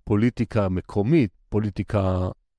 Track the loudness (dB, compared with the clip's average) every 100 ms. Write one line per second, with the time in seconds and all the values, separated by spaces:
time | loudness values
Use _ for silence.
0 | -2 2 2 0 -2 0 0 -2 -4 -2
1 | 2 2 2 -4 _ -4 -2 -4 -2 0
2 | 0 0 -4 -8 _